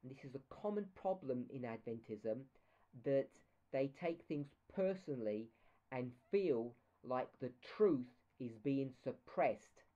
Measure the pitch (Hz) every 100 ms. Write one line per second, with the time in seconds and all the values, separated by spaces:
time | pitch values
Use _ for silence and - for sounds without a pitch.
0 | 131 135 143 131 - - 208 208 196 -
1 | 190 190 143 123 123 139 123 113 - 117
2 | 117 107 110 113 135 _ _ _ _ 127
3 | 143 135 135 - _ _ _ 135 139 139
4 | 175 170 - 147 143 _ _ - 190 190
5 | - 131 110 107 113 _ - _ _ 127
6 | 123 123 _ 202 185 120 120 123 _ _
7 | 117 127 - - 127 - - - 208 143
8 | 123 - _ _ 123 110 143 139 135 127
9 | 135 120 - - 151 107 - - -